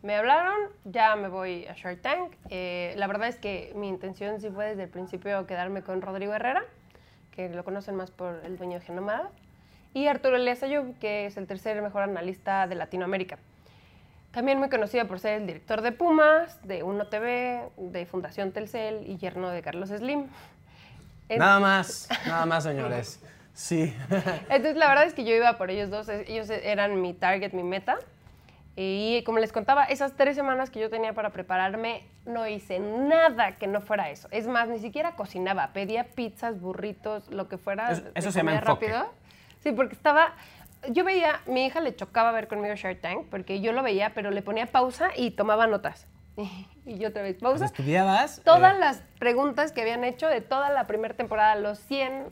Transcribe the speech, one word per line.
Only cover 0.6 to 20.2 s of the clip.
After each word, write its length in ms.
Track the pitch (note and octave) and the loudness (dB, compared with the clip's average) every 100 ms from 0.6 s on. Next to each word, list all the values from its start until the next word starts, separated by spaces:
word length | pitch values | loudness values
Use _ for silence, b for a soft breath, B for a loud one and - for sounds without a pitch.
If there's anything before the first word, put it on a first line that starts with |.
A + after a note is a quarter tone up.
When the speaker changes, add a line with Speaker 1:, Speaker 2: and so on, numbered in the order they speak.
| G4+ - | -4 -8
Speaker 1:
ya 320 | G3+ G#3 A3 G#3+ | -8 2 4 2
me 120 | G3 | -2
voy 380 | F#3 F#3 F3 - | -6 -6 -8 -10
a 80 | |
Shark 280 | - F3+ F3+ | -12 -12 -8
Tank. 320 | B3 D#4+ F4 - - | -4 -2 -4 -12 -12
Eh, 440 | F#3 F3+ F3+ F3 G3+ | -8 -6 -6 -6 -4
la 100 | G3 | -4
verdad 200 | G3+ A3+ | -2 -4
es 100 | B3 | -4
que 360 | G#3 F#3+ - G#3 | -8 -8 -10 -10
mi 140 | G3+ | -8
intención 500 | F#3 F#3+ F#3 G3+ G#3+ | -8 -10 -8 -8 -6
sí 100 | G#3+ | -8
fue 160 | F#3+ G#3+ | -6 -6
desde 160 | G#3 | -6
el 60 | F3+ | -10
principio 580 | F3+ F#3 F#3 G3 G3+ F#3+ | -10 -10 -10 -4 -4 -4
quedarme 340 | F3+ F3+ G3 | -6 -6 -6
con 200 | F#3+ F#3 | -6 -8
Rodrigo 300 | G3 F#3+ G3+ G#3+ | -6 -6 -4 -4
Herrera, 280 | A#3 D4+ A#4+ - _ b b b b | -2 -2 -4 -18 _ b b b b
que 180 | - F#3 | -12 -10
lo 140 | E3+ F3 | -10 -8
conocen 300 | G3 G3 G3 | -8 -6 -8
más 160 | F#3 | -10
por 280 | - F3+ E3+ D#3+ | -10 -10 -10 -12
el 120 | F3+ | -10
dueño 220 | F3+ F3 | -8 -10
de 60 | F3 | -10
Genomada, 460 | F3 G3+ A3+ F#4+ - b b b b b C4 | -8 -6 -4 -6 -12 b b b b b -2
y 100 | C#4+ | 0
Arturo 280 | C#4 C4 B3+ | 2 2 2
Elías 260 | B3 B3 | 2 -2
Ayub, 360 | C4+ D4 B3+ B3 | -2 -2 -2 -6
que 260 | G#3+ G#3 G3+ | -4 -4 -6
es 100 | G3+ | -8
el 100 | F#3+ | -10
tercer 340 | F#3+ A3 G#3+ | -8 -4 -4
mejor 220 | G#3 G3 | -4 -2
analista 640 | G3 F#3+ F3 F#3+ - G3 F#3 | -2 -2 -6 -6 -2 0 0
de 80 | F3 | -2
Latinoamérica. 640 | E3 F3+ F#3 F#3+ F#3 - _ _ b b b b b b b | -6 -4 -4 -4 -4 -10 _ _ b b b b b b b
También 280 | A#3+ C4 C4+ | -4 0 2
muy 100 | C4+ | 2
conocido 380 | B3+ G#3 A#3+ A#3 | 0 0 0 -2
por 120 | F#3 | -4
ser 220 | G#3+ G#3+ | -4 -2
el 60 | G3+ | -4
director 340 | D#3+ - A3 | -10 -4 -2
de 120 | A#3 | -2
Pumas, 640 | A#3+ F4 D#4 D4+ D#4 E4 - F#3+ | 0 4 8 8 6 2 -10 -10
de 160 | F#3 | -6
Uno 240 | E3+ G3+ G#3 | -4 -4 -4
T 120 | G#3+ | -4
V, 500 | A#3 B3 B3 A#3+ - - | -2 -2 -2 -4 -8 -12
de 280 | F#3 F3+ F3 | -10 -8 -6
Fundación 460 | F#3 D#3 F#3 G3 | -8 -8 -6 -6
Telcel 580 | F#3+ G#3 A#3+ A3 G#3+ - | -4 -8 -6 -6 -6 -8
y 80 | F#3+ | -8
yerno 320 | F3+ E3+ F#3 | -8 -6 -6
de 120 | F3 | -6
Carlos 280 | E3+ E3+ F#3+ | -8 -8 -8
Slim. 380 | G#3 B3 D4 | -6 -4 -4